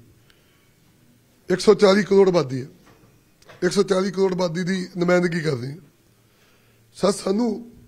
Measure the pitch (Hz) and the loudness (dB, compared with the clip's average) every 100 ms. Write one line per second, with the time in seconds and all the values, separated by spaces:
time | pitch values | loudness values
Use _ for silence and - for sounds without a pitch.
0 | _ _ _ _ _ _ _ _ _ _ | _ _ _ _ _ _ _ _ _ _
1 | _ _ _ _ - 180 - 202 202 196 | _ _ _ _ -6 0 4 6 6 4
2 | 202 196 190 175 135 131 - - _ _ | 4 4 4 2 0 -6 -10 -18 _ _
3 | _ _ _ _ - - 180 165 196 185 | _ _ _ _ -20 -6 -2 0 0 0
4 | 196 175 196 180 180 160 180 190 180 180 | -2 -2 -2 0 -4 -4 -4 -4 -6 -4
5 | 175 180 175 170 156 131 123 156 - _ | 0 2 2 -2 -4 -4 -8 -14 -20 _
6 | _ _ _ _ _ _ _ _ _ - | _ _ _ _ _ _ _ _ _ -4
7 | 185 202 190 202 240 202 - - | -2 -2 -4 -2 -2 -4 -10 -20